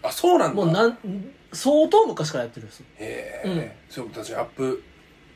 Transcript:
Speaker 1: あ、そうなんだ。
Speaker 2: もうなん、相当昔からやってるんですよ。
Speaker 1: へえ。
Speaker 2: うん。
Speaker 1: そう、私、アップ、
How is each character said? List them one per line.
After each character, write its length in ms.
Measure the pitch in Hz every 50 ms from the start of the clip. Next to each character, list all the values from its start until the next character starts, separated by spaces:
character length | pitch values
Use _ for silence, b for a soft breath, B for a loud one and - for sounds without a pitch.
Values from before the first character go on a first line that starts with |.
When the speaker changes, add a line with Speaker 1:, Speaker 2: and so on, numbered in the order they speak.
| -
Speaker 1:
あ、 60 | - -
そ 240 | - - 349 359
う 20 | 320
な 100 | 202 -
ん 20 |
だ。 40 | -
Speaker 2:
も 100 | 202 190 165
う 20 | 165
な 140 | 196 226
ん、 120 | 233 233 - - 202 185 202 190 269 - - _ _ -
相 360 | - - 254 294 302 311 311
当 180 | 427 427 453
昔 240 | 285 196 - 156 151
か 80 | - 135
ら 60 | 120
や 60 | 113
っ 20 | -
て 80 | 120
る 60 | 110
ん 20 | 107
で 60 | -
す 60 | -
よ。 60 | - - _ -
Speaker 1:
へ 440 | 110 113 120 - - - - - -
え。 40 | 196
Speaker 2:
う 20 | 185
ん。 160 | 165 135 107 - - - -
Speaker 1:
そ 140 | - - 120
う、 60 | 113 98
私、 220 | 113 110 110 117
ア 80 | 110 117
ッ 20 |
プ、 360 | - - - 135 131 127 - - - - _ _ _ _ _ _ _ _